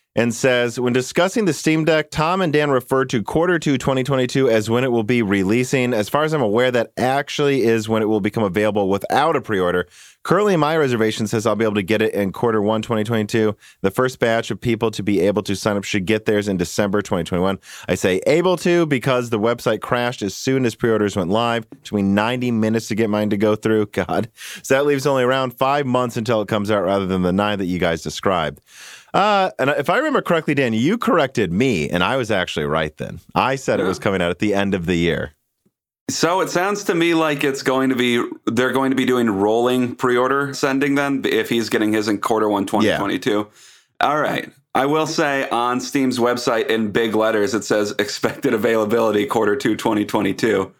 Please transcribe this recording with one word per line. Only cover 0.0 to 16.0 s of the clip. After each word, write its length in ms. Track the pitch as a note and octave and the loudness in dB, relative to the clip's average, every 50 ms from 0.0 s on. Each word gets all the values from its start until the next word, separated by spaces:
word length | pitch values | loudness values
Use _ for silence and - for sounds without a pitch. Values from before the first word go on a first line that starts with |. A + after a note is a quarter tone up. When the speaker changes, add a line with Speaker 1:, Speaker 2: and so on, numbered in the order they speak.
| _ _ _ | _ _ _
Speaker 1:
and 200 | G#2+ A#2 A#2+ A2+ | 0 0 0 0
says, 420 | - - C3+ B2 B2 A#2+ A#2+ A2+ C3 | 0 0 2 2 2 0 0 -2 -2
"When 140 | B2 B2 | -2 0
discussing 540 | B2 C3 B2 - - E3+ F3 F#3 - B3 G#3+ | 0 0 -2 0 0 0 0 2 0 0 0
the 80 | F3 C#3+ | 0 -2
Steam 320 | - - D#3+ D#3 D#3+ D#3 | 0 0 0 0 2 2
Deck, 260 | D#3+ D#3+ D#3 D3+ - | 2 2 2 0 -2
Tom 300 | - D#3 D#3 E3 F3+ F#3+ | -4 -2 -2 0 0 0
and 100 | F#3 D#3+ | 0 0
Dan 180 | C#3+ D3+ D3 D3 | 2 0 2 2
referred 400 | C3+ B2 - - C3+ C3 C3 B2+ | 0 0 0 0 0 0 0 0
to 120 | - A#2 F#2+ | -2 -4 -4
quarter 340 | - - D#3 E3+ F3+ F3 D#3+ | -2 0 0 2 2 0 0
two 200 | - D#3 C#3 B2+ | 0 0 -2 0
twenty 260 | - C#3 C3+ C3 B2+ | 0 0 0 0 0
twenty-two 460 | C3+ C#3 C3 B2+ B2+ - C3+ C3 A#2+ | 0 0 0 0 0 0 0 2 4
as 200 | A2+ A2 G2+ G#2+ | 2 2 2 0
when 140 | A2+ A#2+ B2+ | 0 0 0
it 80 | C3+ | 0
will 120 | A#2+ A#2 G#2+ | 0 0 0
be 160 | G#2 B2 A#2+ | 2 0 0
releasing. 720 | A2+ F#2+ G2+ G2 F#2+ F#2+ A2 B2 B2+ - - C3+ B2 B2 B2 | 2 2 2 2 2 2 2 0 0 0 0 0 0 0 0
As 160 | G#2+ G#2 - | 0 0 0
far 160 | - D3 D3+ | 0 0 0
as 80 | D#3 D#3+ | 0 0
I'm 80 | D3+ | 0
aware, 280 | B2 G#2 G2+ A#2 B2+ B2+ | 0 0 2 2 0 2
that 200 | B2 A#2+ A2+ - - - | 2 0 -2 -2 -4 -2
actually 640 | B2 B2+ C3+ C#3+ C#3+ - - - D3 C#3+ C#3 C3 G2+ | -2 0 0 -2 -4 -4 -4 -2 0 2 2 2 2
is 240 | A2+ A2+ A2+ G#2+ A2 | 2 2 2 0 -2
when 140 | A2+ A2 | -2 0
it 60 | A2 G#2 | 0 2
will 120 | A2 G#2+ | 0 0
become 240 | F#2+ G#2 - A2+ G#2+ | 0 0 0 0 -2
available 460 | G2 E2+ G#2+ G#2+ G#2+ G2+ G#2+ G2+ F#2 | 0 0 0 0 2 2 0 0 0
without 480 | G2 G2 - - - B2 D3 E3 D#3+ C3+ | 0 -2 -2 -2 0 0 2 2 0 -2
a 40 | |
pre-order. 460 | G2+ - G#2+ F#2 F2+ F2 F2 F2+ E2+ - - - - - - _ _ | -2 -2 -2 0 0 0 0 0 -2 -4 -10 -20 -20 -20 -20 _ _
Currently, 320 | - E3 F#3+ G#3 G#3 F#3+ D#3+ | 0 2 2 4 2 2 2
my 180 | D3 D3 E3 D#3+ | 2 2 2 2
reservation 480 | D3 C3 B2 A2 A2 A2 G#2+ - A2+ G2+ | 2 2 2 2 2 0 0 -2 -2 -2
says 200 | - A2+ G#2 A2+ | -2 0 0 0
I'll 80 | G#2 | 0
be 80 | G#2 A2+ | 2 0
able 100 | G#2+ G#2 | 0 0
to 60 | G#2 | 0
get 200 | F#2+ E2 G#2+ G#2 | 0 0 0 2
it 120 | A2+ A2 - | 2 0 0
in 200 | G2 G2+ F#2+ E2+ | -2 -2 -2 -2
quarter 280 | - - A#2 A2 G#2+ | -2 -2 0 0 0
one, 200 | G2+ G#2 A2 A2 | 0 0 0 -2
twenty 240 | G#2+ - A#2 G#2+ G#2 | -2 -2 -2 -2 -2
twenty-two. 500 | A2 A#2+ A2 G#2+ G#2 - A2+ A2 G#2+ G2+ - - - - _ - | -2 -2 -2 -2 0 0 0 2 0 -2 -4 -12 -20 -14 _ -4
The 60 | G2 | -2
first 300 | - - B2+ B2+ C3 - | 0 2 0 0 0 0
batch 320 | B2 A#2 A2+ A#2 A2+ - | 0 2 2 0 -2 -4
of 80 | A2+ F#2 | -8 -6
people 320 | - B2 A2+ G#2+ A#2+ A2+ | -2 -2 0 0 0 -2
to 100 | G2+ - | -2 -2
be 200 | G2+ G#2 G2+ F#2 | -2 0 2 2
able 220 | F2 G2+ F#2+ G#2 G2+ | 2 2 2 0 -2
to 120 | - G2+ | -2 -4
sign 220 | F#2+ - A2 G2+ G2+ | -2 0 0 0 0
up 80 | F#2+ | -2
should 200 | - - G#2 | -4 -4 -4